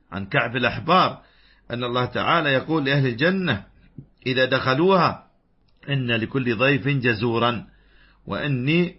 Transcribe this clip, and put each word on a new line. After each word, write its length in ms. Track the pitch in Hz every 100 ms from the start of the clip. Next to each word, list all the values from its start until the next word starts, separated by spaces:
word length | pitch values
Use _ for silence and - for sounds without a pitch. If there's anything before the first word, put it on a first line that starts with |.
| _
عن 140 | 90 98
كعب 300 | 143 120 123
الأحبار 680 | 123 117 107 185 135 98 - _ _ _ -
أن 140 | 120
الله 200 | 123 123
تعالى 480 | 123 110 98 165 151
يقول 320 | 170 151 160
لأهل 220 | 135 143 135
الجنة 580 | 113 156 190 180 101 - _ - - - _ 127
إذا 180 | 127
دخلوها: 840 | 131 131 131 131 185 190 147 - - _ _ _ _ _ -
'إن 220 | 139 123
لكل 460 | 117 104 135 123 107
ضيف 320 | 131 139 120
جزوراً، 800 | 139 120 110 120 113 120 113 - _ _ _ _ _ -
وإني 680 | 98 147 131 131 165 175